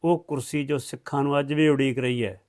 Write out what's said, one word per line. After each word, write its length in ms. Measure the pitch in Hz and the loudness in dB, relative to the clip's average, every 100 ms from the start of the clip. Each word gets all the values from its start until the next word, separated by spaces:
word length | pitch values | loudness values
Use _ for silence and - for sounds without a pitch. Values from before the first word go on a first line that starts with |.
ਉਹ 200 | 165 170 - | 2 0 0
ਕੁਰਸੀ 360 | 147 127 151 | -6 -4 -4
ਜੋ 140 | 143 147 | -2 -4
ਸਿੱਖਾਂ 440 | - 131 - 143 | -4 -12 -6 -2
ਨੂੰ 160 | 143 143 | 0 0
ਅੱਜ 140 | 139 | 0
ਵੀ 160 | 151 156 | 2 4
ਉਡੀਕ 300 | 139 135 123 | 4 2 0
ਰਹੀ 260 | 127 123 | -2 -2
ਹੈ। 160 | 110 95 | -2 -6